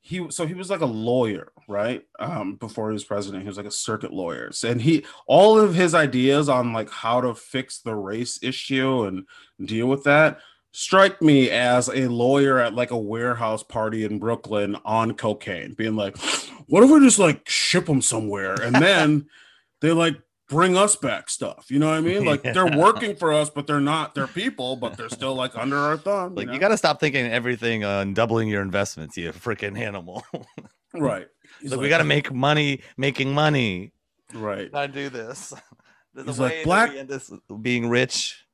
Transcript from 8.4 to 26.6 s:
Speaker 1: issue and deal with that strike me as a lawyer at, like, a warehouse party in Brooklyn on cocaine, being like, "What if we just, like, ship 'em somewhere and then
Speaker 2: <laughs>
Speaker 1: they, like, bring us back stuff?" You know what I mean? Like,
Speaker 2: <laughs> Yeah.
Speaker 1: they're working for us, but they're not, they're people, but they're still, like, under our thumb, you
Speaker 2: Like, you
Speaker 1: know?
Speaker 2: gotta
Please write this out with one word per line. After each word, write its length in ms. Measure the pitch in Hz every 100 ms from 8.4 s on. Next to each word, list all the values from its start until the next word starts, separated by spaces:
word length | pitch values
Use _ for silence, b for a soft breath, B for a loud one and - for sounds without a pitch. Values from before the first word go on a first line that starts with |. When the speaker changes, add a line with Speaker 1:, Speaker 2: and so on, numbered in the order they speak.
Speaker 1:
issue 640 | 123 131 - 135 131 131
and 220 | 101 95 95 b b _
deal 240 | 95 110 120
with 160 | 139 143
that 340 | 147 156 151 b b _
strike 500 | - - 190 196 190
me 300 | 156 139 123
as 380 | 117 123 123 123
a 180 | 127 127
lawyer 500 | 120 123 139 139 127
at, 140 | 117
like, 160 | 113 123
a 60 | 120
warehouse 640 | 104 113 123 117 113 110
party 420 | - 113 110 110
in 140 | 107 107
Brooklyn 580 | 107 117 - 104 101 101
on 300 | 107 110 113
cocaine, 600 | 107 110 104 - 87 - -
being 200 | 110 107
like, 220 | 101 - B B B B -
"What 160 | 165
if 60 | 262
we 100 | 311
just, 180 | 269 -
like, 280 | 175 135 -
ship 400 | - - 175 170
'em 140 | 135
somewhere 540 | - 110 110 101 95 98
and 140 | 113 127
then 520 | 175 185 151 151 147 b b
Speaker 2:
<laughs> 280 | b b _
Speaker 1:
they, 100 | 151
like, 260 | 165 165 147 _ _ _
bring 260 | 147 185 180
us 200 | 208 -
back 340 | 131 104 -
stuff?" 380 | - 107 - -
You 80 | 135
know 80 | 156
what 100 | 160
I 40 |
mean? 240 | 165 196 185
Like, 180 | 143
Speaker 2:
<laughs> 0 |
Yeah. 100 | 127
Speaker 1:
they're 240 | 147 180 147
working 380 | 190 220 220 175
for 160 | 165
us, 180 | 151 147
but 160 | 147 143
they're 120 | 147
not, 360 | 139 160 151 -
they're 100 | 131
people, 480 | 170 240 - 127 127
but 220 | 117 107
they're 120 | 117
still, 260 | 117 135 131
like, 200 | 127 113
under 220 | 127 143
our 180 | 147 151
thumb, 340 | 190 202 180
you 40 | 180
Speaker 2:
Like, 100 | 120
you 60 |
Speaker 1:
know? 60 |
Speaker 2:
gotta 180 | 135